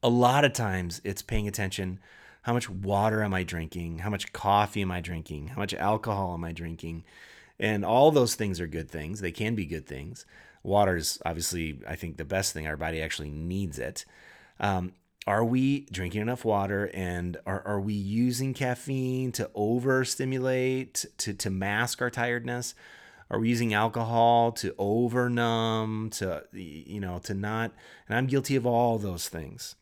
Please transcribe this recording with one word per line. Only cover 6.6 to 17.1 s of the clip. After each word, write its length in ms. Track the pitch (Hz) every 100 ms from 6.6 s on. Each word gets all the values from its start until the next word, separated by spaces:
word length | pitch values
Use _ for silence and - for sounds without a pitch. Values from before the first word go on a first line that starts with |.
| 85 82 82 82 - - - - - _
And 260 | 107 104
all 260 | 92 117 151
those 240 | 147 120
things 280 | - 104 87
are 40 | 85
good 240 | 80 76
things. 300 | 80 76 104
They 100 | 92
can 240 | 82 107
be 120 | 113 80
good 200 | 80 69
things. 380 | 67 73 120 - - - -
Water's 580 | - 101 98 90 80 - 85
obviously, 540 | 85 82 87 80 69 50
I 100 | -
think, 200 | 87 78
the 80 |
best 300 | 73 95 98
thing. 120 | 78 78
Our 120 | 73
body 240 | 80 82
actually 280 | 80 - 73
needs 480 | 73 82 92 95 67
it. 280 | 62 - - - - - - _
Um, 340 | 104 92 90 - _ _ -
are 180 | 101
we 360 | 117 127 135 143 139
drinking 300 | 90 92 107
enough 240 | 107 120 113
water, 440 | 104 98 98 101
and 420 | 92 92